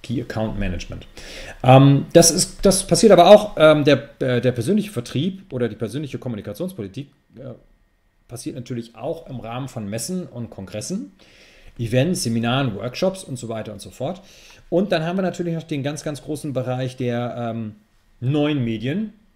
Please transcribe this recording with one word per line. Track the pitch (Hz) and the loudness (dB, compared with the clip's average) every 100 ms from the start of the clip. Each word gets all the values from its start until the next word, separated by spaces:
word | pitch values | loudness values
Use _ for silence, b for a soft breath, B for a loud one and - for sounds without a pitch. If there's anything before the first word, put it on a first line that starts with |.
Key | - 117 | -6 -8
Account | 117 113 110 101 | -6 -6 -6 -4
Management. | 101 85 - 85 - B B B B B | -4 -6 -10 -16 -16 B B B B B
Ähm, | 131 131 139 139 - | 6 8 8 4 6
das | 165 - | 6 6
ist, | 165 - - | 4 -4 0
das | 202 185 - | 2 2 0
passiert | 170 220 | 4 8
aber | 175 175 | 8 10
auch, | 208 208 - | 10 8 4
ähm, | 156 151 | 6 6
der, | 143 139 - - | 4 2 0 -6
äh, | 131 123 | -2 2
der | 123 | 0
persönliche | 117 113 214 208 | 0 0 0 -2
Vertrieb | - 120 - 175 190 - | -8 -6 -4 -4 -6 -12
oder | 131 120 | -4 -4
die | |
persönliche | 104 110 123 147 120 | -4 -8 -6 -8 -10
Kommunikationspolitik, | 127 107 98 104 180 190 98 95 139 _ _ 110 | -8 -10 -10 -10 -10 -8 -12 -12 -16 _ _ -20
äh, | 131 117 _ _ _ _ _ _ _ | -18 -18 _ _ _ _ _ _ _
passiert | 120 151 | -14 -12
natürlich | 139 117 123 117 | -12 -10 -10 -10
auch | - 131 123 - | -12 -10 -10 -12
im | 127 | -14
Rahmen | 107 120 135 | -10 -10 -10
von | - 101 | -10 -8
Messen | 110 - 185 175 | -8 -8 -8 -10
und | 123 113 | -12 -12
Kongressen, | - 95 107 123 190 294 _ b b b b b - | -12 -12 -10 -8 -10 -10 _ b b b b b -10
Events, | 117 127 147 180 | -2 0 0 0
Seminaren, | - 117 117 131 139 101 | -2 -2 0 0 -2 -4
Workshops | 113 - 185 185 | -8 -2 -2 -4
und | - 135 | -12 -12
so | 113 | -8
weiter | 113 110 | -10 -10
und | 101 | -14
so | - | -16
fort. | - 135 185 B B B B - | -10 -10 -10 B B B B -4
Und | 170 196 | -2 0
dann | 170 | -2
haben | 160 185 | -2 -2
wir | |
natürlich | 185 185 175 | -4 -4 -6
noch | 165 | -6
den | 156 147 | -6 -6
ganz, | 135 156 | -4 -6
ganz | 156 143 | -8 -10
großen | - 151 156 | -8 -8 -6
Bereich | 127 127 127 131 127 | -6 -4 -4 -6 -4
der, | 123 120 120 120 | -4 -4 -6 -6
ähm, | 117 113 107 101 _ _ _ _ | -6 -6 -8 -12 _ _ _ _
neuen | 120 147 147 151 | -2 0 0 0
Medien. | 117 113 120 170 220 - _ | -2 -4 -4 -4 -6 -12 _